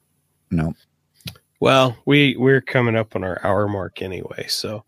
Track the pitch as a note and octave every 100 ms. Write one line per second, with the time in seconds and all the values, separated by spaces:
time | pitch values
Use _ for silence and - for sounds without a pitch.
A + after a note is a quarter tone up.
0 | _ _ _ _ - E2+ D#2+ - _ _
1 | _ _ - - _ - B2 C3+ C3 A#2
2 | - C#3+ C#3 - C3 C3+ - C3 A#2+ A2+
3 | G#2+ G2 F#2 E2+ G2 G2 G#2 G2 F2 -
4 | F#2+ F#2 - - - - G#2 G#2+